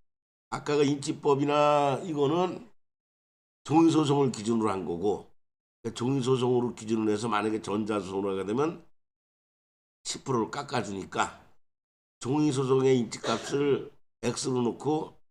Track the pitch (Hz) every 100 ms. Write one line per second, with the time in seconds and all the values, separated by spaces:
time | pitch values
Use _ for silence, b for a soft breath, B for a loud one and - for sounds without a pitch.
0 | _ _ _ _ - 127 147 147 139 143
1 | 147 143 147 135 143 147 147 147 143 127
2 | 190 147 139 165 180 - - - _ _
3 | _ _ _ _ _ _ - 151 165 151
4 | 143 143 135 107 104 117 107 95 87 85
5 | 101 82 - - _ _ _ _ 117 -
6 | 120 139 123 131 123 123 120 117 110 110
7 | 107 104 117 107 107 110 - 101 104 107
8 | 90 98 98 95 95 117 156 170 - -
9 | _ _ _ _ _ _ _ _ _ _
10 | - - - 120 107 143 143 127 101 98
11 | 90 117 104 - - - _ _ _ _
12 | _ - 117 147 151 131 131 135 135 131
13 | 113 - - 113 - 139 143 120 - -
14 | _ _ 120 113 131 127 117 92 135 156
15 | 85 - _